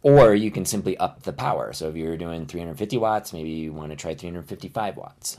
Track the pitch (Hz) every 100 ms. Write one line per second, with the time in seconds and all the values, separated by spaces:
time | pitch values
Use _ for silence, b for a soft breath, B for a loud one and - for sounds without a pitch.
0 | 143 143 117 104 107 101 92 104 101 92
1 | 90 - - 73 131 82 55 - 80 80
2 | 80 82 85 82 80 85 85 73 104 120
3 | 110 107 - 85 80 80 80 78 76 73
4 | 82 76 87 87 - - 135 120 104 -
5 | - _ -